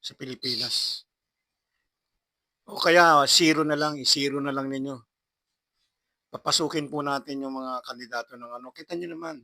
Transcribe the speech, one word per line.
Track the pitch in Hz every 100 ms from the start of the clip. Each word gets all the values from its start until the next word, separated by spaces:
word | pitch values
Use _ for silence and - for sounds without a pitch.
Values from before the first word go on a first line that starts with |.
sa | - -
Pilipinas. | 131 120 131 113 113 - - - - _ _ _ _ _ _ _ _ _ _ _ _ _ _ _ -
O | 135
kaya, | 175 175 170 147
zero | 139 - 160 151
na | 151 147
lang, | 151 147
i-zero | 127 147 139 139
na | 139
lang | 135 135
ninyo. | 135 139 127 _ _ _ _ _ _ _ _ _ _ _ _ _
Papasukin | 135 151 143 151 156 143
po | 147
natin | 143 139 139 139 135
yung | 135
mga | 131 127 -
kandidato | 123 120 120 117 123
ng | 120
ano. | 120 127 -
Kita | 156 175
nyo | 175 165
naman, | 165 143